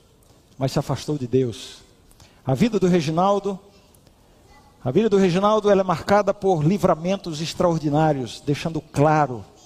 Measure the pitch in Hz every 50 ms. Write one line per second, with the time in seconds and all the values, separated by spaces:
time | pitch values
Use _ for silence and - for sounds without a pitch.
0 | _ _ _ _ _ _ _ _ _ _ _ - 135 131 - 156 - - 139 -
1 | - - 151 143 127 117 127 131 131 117 107 - - - - - - _ _ _
2 | _ _ - _ - _ _ _ - 135 135 120 208 240 208 190 185 180 180 175
3 | 139 160 160 170 185 202 202 202 196 202 196 175 - - _ _ _ _ _ _
4 | _ _ _ _ _ _ _ _ _ _ - - _ _ _ _ - 127 127 190
5 | 226 220 202 190 190 180 160 190 202 208 220 220 196 208 202 190 190 185 165 -
6 | - - 202 208 202 202 190 - 190 196 180 156 147 160 208 175 175 185 160 151
7 | 165 180 196 202 - 175 156 147 165 - - - 180 175 165 156 147 151 147 156
8 | 160 156 147 135 120 104 - - - 147 143 - - 170 160 151 - - - 139
9 | 143 156 156 156 147 127 123 107 95 - - - -